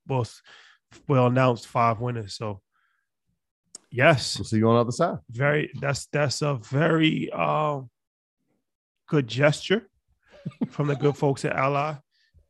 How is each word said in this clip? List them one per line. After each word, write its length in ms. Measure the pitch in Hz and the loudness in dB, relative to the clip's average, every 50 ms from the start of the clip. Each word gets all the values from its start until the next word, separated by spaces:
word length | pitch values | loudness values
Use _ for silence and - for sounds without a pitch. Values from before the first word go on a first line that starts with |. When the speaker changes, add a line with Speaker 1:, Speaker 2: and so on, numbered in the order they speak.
| _ - | _ -4
Speaker 1:
we'll 140 | 135 127 | -4 -4
s-, 200 | 117 - - - _ - - - - - _ _ _ _ - - _ - | -4 -4 -8 -14 _ -20 -20 -20 -20 -20 _ _ _ _ -20 -10 _ 2
we'll 180 | 143 127 127 123 | 4 4 4 4
announce 380 | 123 131 131 127 120 110 - | 4 4 4 4 2 0 -6
five 340 | - - 127 117 117 113 104 | -6 -2 0 2 2 2 0
winners. 360 | 120 123 120 117 107 98 - | -4 -6 -6 -8 -10 -12 -10
So, 260 | - 117 107 101 92 _ _ _ _ _ _ _ _ _ _ _ _ _ _ _ _ _ _ _ _ _ _ - - _ _ | -10 -8 -8 -8 -10 _ _ _ _ _ _ _ _ _ _ _ _ _ _ _ _ _ _ _ _ _ _ -20 -20 _ _
yes. 460 | - 113 131 170 156 113 - - - - | -2 4 4 6 6 4 2 -4 -6 -6
Speaker 2:
We'll 80 | 101 | -4
see 120 | - 110 107 | -2 0 2
you 120 | 110 113 | 4 4
on 60 | 117 | 4
the 60 | 120 | 4
other 100 | 120 123 | 2 0
side. 260 | 120 - 170 185 - - - - | 0 -2 -2 -2 -2 -6 -10 -12
Speaker 1:
Very, 400 | 113 120 139 143 147 151 - - - 120 | -6 -4 -2 0 0 -2 -2 -6 -8 -6
that's, 240 | 139 139 135 - - - - | -6 -4 -4 -6 -6 -6 -2
that's 280 | 143 147 131 - - | -2 -2 -2 -2 -4
a 140 | 151 147 143 | -4 -4 -4
very, 760 | 117 104 - 131 139 165 165 160 160 160 156 - 101 - - | -6 -6 -4 -2 0 2 2 2 2 2 2 0 -2 -4 -6
um, 580 | - - - 151 151 151 151 151 147 139 131 120 _ _ _ _ _ _ _ _ _ _ _ _ _ _ _ _ _ _ _ _ _ _ _ - | -4 -2 -2 0 0 -2 -2 -4 -4 -6 -8 -14 _ _ _ _ _ _ _ _ _ _ _ _ _ _ _ _ _ _ _ _ _ _ _ -2
good 180 | 170 151 131 110 | 0 0 0 0
gesture 600 | 110 127 143 151 147 - - - 185 233 - _ _ _ _ _ _ _ _ _ - - - - - _ 240 - | 0 2 2 2 2 0 -2 -2 -2 -2 -2 _ _ _ _ _ _ _ _ _ -20 -16 -14 -14 -8 _ -8 -6
from 180 | - - 147 147 | -4 -4 -2 -2
the 80 | 139 | -2
good 220 | 131 143 147 135 - | 0 0 0 2 2
folks 260 | 156 139 139 - - | 0 0 0 0 -2
at 100 | 147 - | -4 -2
Ally. 420 | - 135 139 143 139 143 156 156 139 - _ _ _ _ _ _ _ _ _ | 0 0 0 0 -2 -2 -4 -6 -10 -14 _ _ _ _ _ _ _ _ _